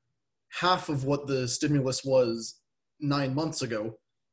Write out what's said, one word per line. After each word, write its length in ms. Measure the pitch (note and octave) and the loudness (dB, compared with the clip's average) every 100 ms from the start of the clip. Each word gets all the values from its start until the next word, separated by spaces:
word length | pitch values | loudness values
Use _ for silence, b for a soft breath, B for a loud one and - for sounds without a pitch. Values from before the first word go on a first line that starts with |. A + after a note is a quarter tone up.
| _ _ _ _ _ | _ _ _ _ _
half 400 | - F3+ F3+ - | -2 2 2 2
of 140 | C#3+ | -2
what 240 | C3 C#3+ C#3 | 0 -2 0
the 200 | C3+ B2+ | -2 0
stimulus 560 | - D3+ C#3+ C3 B2+ | -2 2 2 2 -2
was 580 | C#3 C3 B2 A#2 A2+ - _ _ _ _ | 2 4 4 0 -6 -14 _ _ _ _
nine 360 | D3 C#3+ C3+ C3+ | -2 0 0 0
months 260 | D#3+ D#3 | -2 -4
ago. 380 | B2 A2 A2+ A#2 _ _ _ | -4 -4 -6 -8 _ _ _